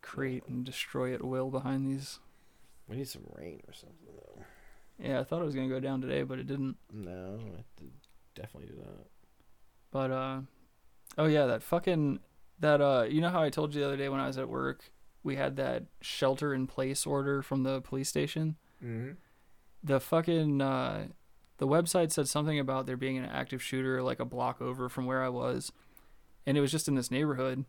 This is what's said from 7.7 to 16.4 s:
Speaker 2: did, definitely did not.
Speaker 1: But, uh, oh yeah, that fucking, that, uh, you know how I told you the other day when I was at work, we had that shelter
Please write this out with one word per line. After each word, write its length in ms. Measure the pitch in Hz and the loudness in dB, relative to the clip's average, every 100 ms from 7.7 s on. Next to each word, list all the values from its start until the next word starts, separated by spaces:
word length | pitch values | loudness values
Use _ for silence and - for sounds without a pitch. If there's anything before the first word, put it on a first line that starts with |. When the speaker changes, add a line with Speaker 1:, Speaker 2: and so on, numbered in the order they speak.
| - | -16
Speaker 2:
did, 120 | 69 - _ - - | -18 -18 _ -20 -20
definitely 340 | - - - - | -16 -14 -14 -16
did 100 | - | -14
not. 280 | - 50 - - - _ - - - _ _ | -14 -16 -20 -20 -20 _ -20 -20 -20 _ _
Speaker 1:
But, 200 | 135 131 | -4 -2
uh, 300 | 131 131 135 135 _ _ _ - - - - | -2 -2 -6 -8 _ _ _ -20 -20 -14 2
oh 80 | 156 | 4
yeah, 200 | 151 135 | 6 4
that 160 | 113 | 2
fucking, 580 | - 170 175 170 147 135 - - - - | 2 0 4 4 2 0 -6 -20 -20 0
that, 200 | 151 147 | 4 6
uh, 260 | 143 131 113 | 8 6 4
you 120 | 151 | 4
know 80 | 170 | 4
how 120 | 180 | 4
I 80 | 151 | 2
told 240 | 135 151 | 2 -2
you 60 | 147 | 0
the 60 | 143 | 0
other 100 | 139 | 0
day 120 | 139 | 0
when 120 | 135 | 0
I 60 | 135 | -2
was 120 | 135 | -2
at 100 | 131 | -4
work, 420 | 123 135 131 - - - - | -2 -2 -4 -12 -20 -20 -8
we 140 | - 135 | -4 0
had 200 | 139 135 | 0 0
that 280 | 131 120 - - | 0 0 -4 -14
shelter 520 | - - 135 135 | -10 2 2 4